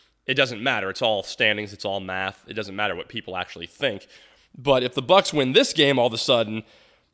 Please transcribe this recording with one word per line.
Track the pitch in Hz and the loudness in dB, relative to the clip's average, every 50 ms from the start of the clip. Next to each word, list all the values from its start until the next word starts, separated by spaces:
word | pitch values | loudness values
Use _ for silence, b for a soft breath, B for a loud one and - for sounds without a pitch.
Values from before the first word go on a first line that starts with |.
| b b b _ _ | b b b _ _
It | - 131 | -2 0
doesn't | 139 139 120 120 101 | 0 0 0 -2 -4
matter. | 117 135 123 107 98 95 | -2 -2 -2 -2 -2 -4
It's | 95 - | -4 -2
all | 127 113 107 98 95 | 0 0 0 0 -2
standings. | - - - 123 107 104 104 107 98 101 | -6 -2 2 2 2 2 0 -4 -8 -10
It's | - - | -8 -6
all | 104 98 98 | -6 -4 -4
math. | 95 92 92 95 95 95 101 - _ | -6 -6 -6 -4 -4 -6 -8 -10 _
It | - 113 | -10 -8
doesn't | 110 104 98 95 | -8 -8 -8 -4
matter | 101 104 101 87 | -4 -2 -2 -2
what | 87 - | -6 -8
people | - - 113 - - 92 | -10 -12 -12 -10 -8 -8
actually | 90 90 - - - 85 | -8 -8 -8 -10 -14 -14
think. | - - - 143 131 101 98 - b b b b b b b b b b | -14 -6 -2 -2 -2 -2 -4 -10 b b b b b b b b b b
But | - 123 143 135 127 123 | -6 0 2 2 2 2
if | 123 - | 0 -2
the | 143 | -4
Bucs | 127 117 185 196 190 - - | 2 4 4 4 4 4 0
win | 151 135 127 135 | 0 0 4 4
this | 208 285 - - | 4 4 4 2
game, | 160 147 139 135 | 2 4 4 4
all | 123 120 | 4 2
of | 123 113 | 2 0
a | |
sudden, | 113 - - 131 117 113 104 110 110 110 b b b b b b b b b | -2 0 2 2 2 2 -2 -4 -8 -10 b b b b b b b b b